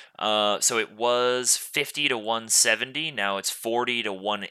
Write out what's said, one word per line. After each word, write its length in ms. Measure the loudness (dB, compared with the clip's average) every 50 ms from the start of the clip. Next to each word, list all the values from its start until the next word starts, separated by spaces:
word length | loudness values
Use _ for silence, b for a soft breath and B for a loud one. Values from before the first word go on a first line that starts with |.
| B B B -4
Uh, 400 | -2 0 2 2 4 2 2 2
so 180 | 2 2 2 2
it 180 | 0 -2 -2
was 600 | -2 0 2 2 2 2 2 2 2 2 0 0
fifty 520 | 0 -2 -4 -4 -4 -4 -4 -4 -4 -2 -2
to 100 | -2 -2
one 300 | -2 -2 -2 -2 0 2
seventy. 640 | 2 4 4 4 4 2 0 -2 -4 -6 -6 -4 -4
Now 240 | -2 0 0 0
it's 140 | 0 -2 -4
forty 520 | -6 -4 -2 -2 0 0 0 0 0 -2 -2
to 100 | -4 -4
one 340 | -4 -2 -2 -2 -2 -4 -8